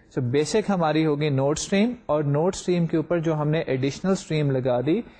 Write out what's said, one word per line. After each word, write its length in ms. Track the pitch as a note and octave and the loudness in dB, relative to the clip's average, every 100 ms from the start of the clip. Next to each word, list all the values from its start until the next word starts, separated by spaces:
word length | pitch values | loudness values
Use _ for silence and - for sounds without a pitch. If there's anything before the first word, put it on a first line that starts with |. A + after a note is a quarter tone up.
| _ - | _ -6
So 100 | B2 | -2
basic 400 | C3+ D3+ A3 G#3 | 0 2 0 0
ہماری 360 | G3 D#3+ D#3 D#3+ | 0 2 2 2
ہوگی 240 | D3 D3+ | 2 0
node 280 | C3+ C#3 D#3 | 0 0 0
stream، 360 | - G3 A3+ B3 - | 0 0 0 -2 -2
اور 180 | D3+ | -2
node 320 | C#3+ C#3+ E3+ F#3+ | 0 0 0 -2
stream 320 | - F3 E3+ | -2 0 0
کے 100 | E3 | 0
اوپر 220 | D#3+ F3 | 0 0
جو 160 | E3 D#3 | 0 0
ہم 140 | D3+ | 0
نے 100 | D#3 | 0
ایڈیشنل 520 | - C3 C3+ C3+ F#3 | 0 -2 -2 -2 -2
stream 400 | F#3+ - D#3 D3 | -2 -2 -2 0
لگا 300 | C3 B2+ B2 B2+ | 0 0 0 2
دی 160 | F#3 A#3 - | 0 -2 -14